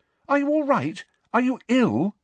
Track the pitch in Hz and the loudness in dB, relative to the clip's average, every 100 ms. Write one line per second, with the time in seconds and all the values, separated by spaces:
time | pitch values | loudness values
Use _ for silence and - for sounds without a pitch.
0 | _ _ - 285 285 311 285 240 147 190 | _ _ -2 -2 0 0 0 0 -2 -8
1 | - _ _ 226 254 247 - 254 214 107 | -14 _ _ -2 0 -2 -2 2 2 0
2 | 185 - | -2 -6